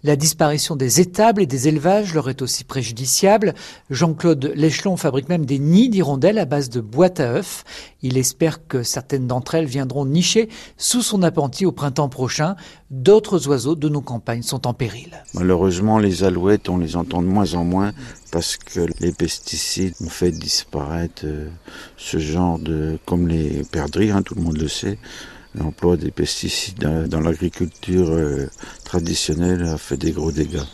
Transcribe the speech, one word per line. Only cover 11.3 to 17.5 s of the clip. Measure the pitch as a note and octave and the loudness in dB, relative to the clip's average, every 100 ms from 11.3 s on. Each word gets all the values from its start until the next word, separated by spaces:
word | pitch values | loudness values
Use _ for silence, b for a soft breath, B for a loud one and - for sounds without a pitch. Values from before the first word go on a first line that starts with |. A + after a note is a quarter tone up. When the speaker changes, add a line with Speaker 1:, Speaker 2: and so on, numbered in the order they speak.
| E3+ C#3 - F#3+ | 2 -2 0 0
Speaker 1:
au | |
printemps | B2 C#3+ C3 C#3+ | 0 -4 0 -2
prochain. | C3 B2 - D#3 G3 B B _ | -2 -4 0 -2 -2 B B _
D'autres | C3 B2+ G#3+ G#3 F#3 C3+ | 0 6 6 6 0 2
oiseaux | C#3 B2+ E3 | 0 2 0
de | D3+ | 0
nos | D3 | -2
campagnes | - A#2+ G#2+ A#2 | -4 -8 -4 -4
sont | A#2 C3 B2 | -4 -4 -4
en | |
péril. | A#2 A#2 A2 D#3 - - | -2 -6 -6 -16 -20 -12
Speaker 2:
Malheureusement, | - F2+ F2+ F#2+ F2 G#2+ A2 | 0 4 4 4 2 2 4
les | G#2 F2 | 4 4
alouettes, | F#2+ F2 F#2 G#2 - | 2 2 4 2 2
on | F2+ | -2
les | E2 E2+ | 0 -2
entend | E2 E2+ | -2 0
de | F2 | 2
moins | G2 F#2 | 2 2